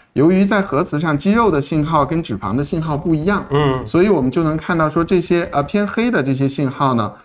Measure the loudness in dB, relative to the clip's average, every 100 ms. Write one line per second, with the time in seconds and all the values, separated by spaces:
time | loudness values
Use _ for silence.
0 | _ 2 4 4 4 2 0 -2 -2 -2
1 | -2 0 2 2 4 2 0 -2 0 0
2 | 0 -2 -4 -6 -4 -4 -2 -4 -4 -4
3 | 0 0 0 -2 -2 0 2 0 0 2
4 | 2 2 2 0 0 -2 -2 0 0 0
5 | 2 0 2 0 0 -2 -2 -2 -2 0
6 | 0 0 0 0 0 0 -4 0 0 0
7 | -2 -6